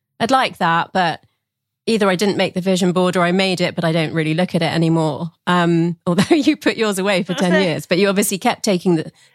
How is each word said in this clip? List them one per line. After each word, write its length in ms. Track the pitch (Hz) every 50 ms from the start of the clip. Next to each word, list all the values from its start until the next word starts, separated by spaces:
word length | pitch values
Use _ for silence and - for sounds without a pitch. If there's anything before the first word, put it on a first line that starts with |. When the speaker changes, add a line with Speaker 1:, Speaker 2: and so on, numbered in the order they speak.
| _ _ _ -
Speaker 1:
I'd 120 | 233 226
like 260 | 262 262 233 - - -
that, 320 | 190 165 165 170 - - -
but 300 | 190 180 160 139 - _ _ _ _ _ _ _ _ _ _ _ _ _
either 220 | 214 226 196 208 196
I 60 | 185
didn't 220 | 170 208 196 180
make 160 | - 190 - -
the 80 | 185
vision 300 | 175 196 185 175 196 180
board 240 | 160 180 180 180 175
or 60 | 185 170
I 80 | 175
made 300 | 180 196 190 190 180 170
it, 120 | - - -
but 80 | - 165
I 60 | 165
don't 220 | 160 170 156 - 156
really 200 | 165 156 156 160
look 220 | 165 180 - -
at 60 | 170
it 100 | 165 151 -
anymore." 580 | 170 165 160 165 165 156 156 139 - 175 165 - _ _
Um, 520 | 175 180 180 170 170 170 165 165 175 165 -
<laughs> 60 | _
although 280 | 180 170 190 - - 349
you 200 | 302 233 302 294
put 220 | - - 240 202
yours 220 | - 220 214 196 190
away 240 | 185 208 196 175 -
for 100 | - 175
ten 180 | 170 185 180 175 202 190
Speaker 2:
<laughs> 0 |
Speaker 1:
years, 220 | 170 139 143 -
but 120 | - 185
you 100 | 175 202
obviously 300 | 196 190 196 196 - 202
kept 260 | 175 - - - - -
taking 320 | 220 190 175 - 190 170
the, 160 | 160 - 160 - _ _ _